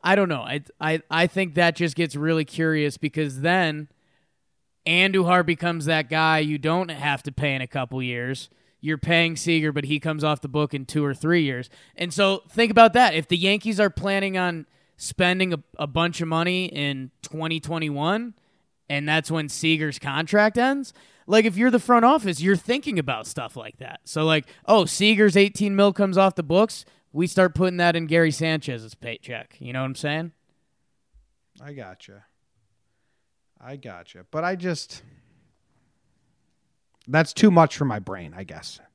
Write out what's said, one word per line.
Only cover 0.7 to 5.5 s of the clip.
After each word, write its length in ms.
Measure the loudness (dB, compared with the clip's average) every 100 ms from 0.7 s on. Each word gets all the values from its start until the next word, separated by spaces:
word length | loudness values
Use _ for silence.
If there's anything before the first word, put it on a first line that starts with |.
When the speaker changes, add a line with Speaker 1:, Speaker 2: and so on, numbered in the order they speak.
| _
Speaker 1:
I, 220 | -4 -4 -2
I 160 | 0 0
think 280 | 0 -2
that 220 | 2 2 2
just 180 | -4 -2
gets 200 | -4 -2
really 280 | 0 0
curious 520 | -2 -2 0 0 -2 -2
because 440 | -6 -4 -6 -2
then 480 | 0 2 0 -4 -12 _ _ _ _ _ _ _ _ _ 0
Andujar 580 | 2 4 2 4 2
becomes 400 | 2